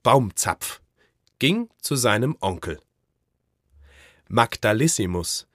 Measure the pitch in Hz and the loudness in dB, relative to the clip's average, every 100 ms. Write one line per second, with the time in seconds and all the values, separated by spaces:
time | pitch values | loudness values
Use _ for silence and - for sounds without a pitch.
0 | 117 135 107 - 98 - - - _ _ | 4 4 2 -2 -4 -4 -10 -14 _ _
1 | _ _ _ - 139 214 233 _ - 139 | _ _ _ -2 0 0 -4 _ -4 0
2 | 117 107 131 - 95 87 - 73 _ _ | 2 2 0 -2 -6 -6 -8 -12 _ _
3 | _ _ _ _ _ _ _ _ - - | _ _ _ _ _ _ _ _ -20 -20
4 | - _ - 117 117 - 110 107 160 - | -20 _ -2 0 0 0 0 2 2 0
5 | 92 87 82 - - | -2 -2 -4 -8 -12